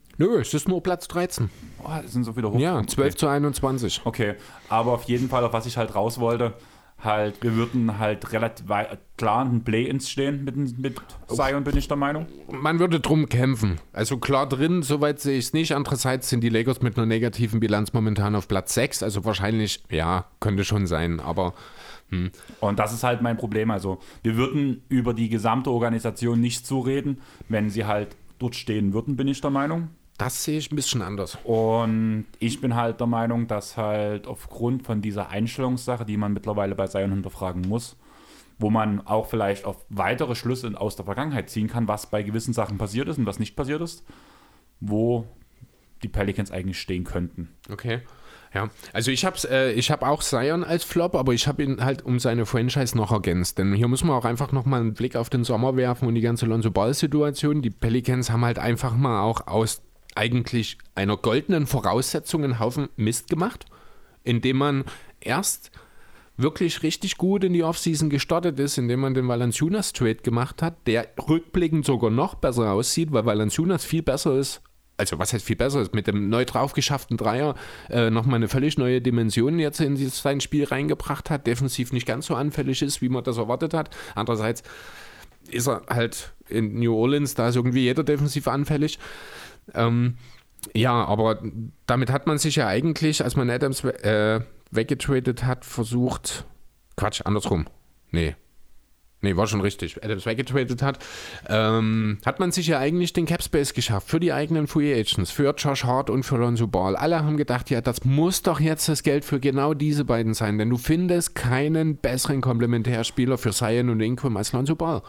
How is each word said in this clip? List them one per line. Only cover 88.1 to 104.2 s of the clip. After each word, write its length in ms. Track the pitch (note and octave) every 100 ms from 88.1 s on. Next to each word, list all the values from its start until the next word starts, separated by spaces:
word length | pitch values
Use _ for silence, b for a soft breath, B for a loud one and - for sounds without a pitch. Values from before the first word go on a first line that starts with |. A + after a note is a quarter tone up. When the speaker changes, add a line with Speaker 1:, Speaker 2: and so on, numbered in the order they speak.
| D3 C#3+ C#3+ C3
Speaker 1:
anfällig. 520 | C3+ C#3+ D3+ D3+ - B B B B B B - -
Ähm, 400 | A#2 A#2+ B2 A#2+ B B _ - -
ja, 320 | A2 B2 A#2+ G2+
aber 340 | G#2 A2 G#2+ A2+ A2 A2+ - -
damit 260 | B2 B2
hat 140 | C#3 -
man 140 | D3
sich 160 | D#3 D3
ja 120 | A2+
eigentlich, 560 | G2+ D#3+ D3 D#3 D3+
als 120 | - C#3
man 140 | B2
Adams 340 | B2 C#3+ C3
we-, 200 | B2+ -
äh, 380 | G#2 G#2+ G#2+ A2 A2+ - -
weggetradet 720 | - A#2 C3 - C3 B2+ A#2+
hat, 220 | B2+ B2+ -
versucht, 800 | - A2+ A#2+ B2 - - - - - - _ _ -
Quatsch, 260 | G#2 - -
andersrum. 400 | G#2 - F2 D#2 - _ _ _
Nee, 240 | E2+ D#2+ - _ - - - - _ _ _
nee, 140 | G2+ F2+
war 80 | G#2+
schon 160 | G#2
richtig. 420 | G2 - E2 -
Adams 220 | G#2+ G2+ A2+
weggetradet 560 | A#2 B2+ C3+ B2 B2
hat. 160 | C#3 C3 B B B B -
Ähm, 680 | A2 A2 A2 A2 A2 G#2+ G#2 -
hat 140 | -
man 120 | F3+
sich 140 | F3 E3
ja 120 | D3
eigentlich 340 | C#3 F3 E3+
den 120 | - D#3+
Cap 160 | E3+
Space 300 | - D#3+ C#3 -
geschafft 340 | - G#2 -
für 100 |
die 140 | D#3+